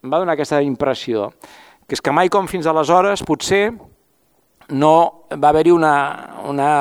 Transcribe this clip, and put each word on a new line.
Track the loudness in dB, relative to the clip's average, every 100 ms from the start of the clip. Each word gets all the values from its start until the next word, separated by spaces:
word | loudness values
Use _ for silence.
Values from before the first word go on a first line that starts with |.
Em | -2
va | -2
donar | -2 -4
aquesta | -2 0
impressió, | -2 -2 -4 -4 -4 -4 -4 _ -20 -20 -20 _ _
que | -6
és |
que | -2 0
mai | 2
com | 0 -2
fins | -4 -2
aleshores | 0 2 2 2 -2 -4
potser | -4 -2 0 -2 -6 -20 _ _ _ _ _ _ _ _
no | 0 4 4 2 -2 _ 0
va | 2
haver-hi | 4 4 4
una, | 4 2 -2 -6 -14 -14 -8
una | -2 0 0